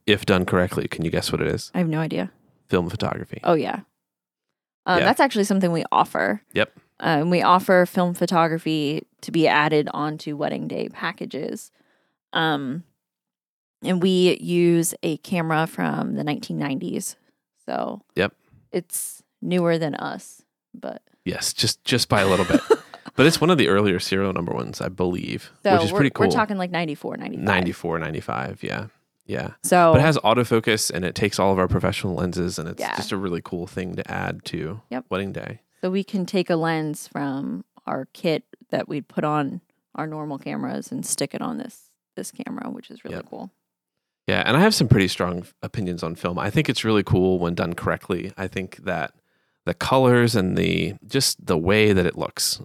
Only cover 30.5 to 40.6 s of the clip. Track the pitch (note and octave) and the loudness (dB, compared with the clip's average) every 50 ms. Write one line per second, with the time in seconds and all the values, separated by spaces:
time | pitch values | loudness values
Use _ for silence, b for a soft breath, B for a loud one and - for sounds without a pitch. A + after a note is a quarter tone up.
30.5 | A#2+ A2+ - A#2+ A2 A2 - - - F#2 F#2 E2+ - - G#2+ G2 - - F#2+ G2 | 2 2 2 2 2 2 0 -2 -4 -4 -4 -4 -2 0 0 0 2 2 2 4
31.5 | F#2+ F#2 F#2 E2+ - F2+ F#2+ F#2+ G2+ - - G2 F2 - F2+ F2+ F2 F2+ F2 F2+ | 4 4 2 2 2 0 0 0 -2 -2 -4 -4 -4 -2 -4 -2 -2 -2 -4 -4
32.5 | - E2+ D#2+ F2 - - - - - - - - G#2+ F#2+ G2 F2+ E2+ E2 - - | -4 -6 -8 -8 -8 -6 -6 -6 -4 -6 -6 -4 -4 -4 -4 -4 -4 -6 -6 -6
33.5 | F#2 F2 F2 F#2+ - G2 F#2 F2+ F#2 F#2+ - - F2+ F#2+ F#2 F#2 F#2 - - - | -8 -8 -8 -8 -8 -8 -8 -6 -6 -8 -8 -8 -6 -6 -6 -6 -6 -8 -10 -8
34.5 | - E2 D2+ D#2+ G#2+ A2+ - - A#2+ B2+ - - F#2 F#2+ G2 F#2+ - - - - | -8 -6 -6 -8 -10 -12 -12 -12 -12 -12 -8 -6 -6 -4 -4 -6 -8 -8 -10 -10
35.5 | A2+ - _ _ _ _ - F#3 F#3 G3 F#3+ - - F#3+ F3+ - - F#3 F3 - | -12 -14 _ _ _ _ -4 -2 -2 -2 -2 -2 -4 -4 -2 -2 -2 -2 0 0
36.5 | F3 D#3+ E3 E3 D#3+ D#3+ D#3 D3+ D3 - - - - - C#3+ C#3 C3+ C#3 - C2+ | 0 0 0 0 0 -2 -2 -4 -6 -8 -10 -10 -8 -6 -6 -6 -6 -6 -6 -8
37.5 | D#2 F2+ - _ _ _ - - - C3+ C3 - - - - E3+ D#3 - - _ | -8 -10 -12 _ _ _ -10 -8 -8 -8 -8 -12 -10 -6 -2 -2 -2 -2 -4 _
38.5 | - - _ _ - - - - D#3 C#3+ - - - E3+ D#3 D3+ D3+ D3+ C#3+ C#3 | -20 -20 _ _ -4 -4 -4 -4 -6 -8 -10 -8 -6 -4 -2 0 0 -2 -2 -4
39.5 | - F3 - _ _ _ _ _ - - D#3 D#3 D#3 D3+ D3+ D3+ C#3 C#3 - D3 | -6 -10 -14 _ _ _ _ _ -12 -10 -10 -8 -8 -8 -8 -8 -10 -10 -10 -8
40.5 | D3 C#3+ | -8 -6